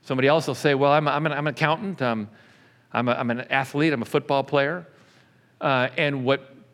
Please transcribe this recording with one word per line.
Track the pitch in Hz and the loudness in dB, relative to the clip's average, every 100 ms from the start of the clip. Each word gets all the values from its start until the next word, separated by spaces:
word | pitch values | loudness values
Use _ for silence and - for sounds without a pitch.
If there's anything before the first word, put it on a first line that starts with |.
somebody | - 131 135 | -4 0 4
else | 160 147 | 2 0
will | 127 | -2
say, | 151 | 0
"Well, | 135 143 | 4 4
I'm, | 147 147 | 4 2
I'm | 143 160 | 0 -2
an, | |
I'm | 143 151 | -2 -4
an | |
accountant, | - 156 160 202 170 | 0 0 0 -4 -4
um, | 127 113 104 - - _ _ _ _ | -2 -2 -6 -14 -20 _ _ _ _
I'm | 113 123 | -4 0
a, | |
I'm | 120 123 | -2 -2
an | 120 | -4
athlete, | 123 135 135 143 160 | -2 -2 -2 0 0
I'm | 139 | 0
a | 110 | -2
football | 151 - 139 | -2 0 -2
player." | 135 143 139 180 170 _ _ _ _ _ _ _ | 0 0 0 -4 -12 _ _ _ _ _ _ _
Uh, | 147 131 127 - | 0 0 0 0
and | 147 139 127 | -2 0 0
what | 135 - - _ | -2 -2 -20 _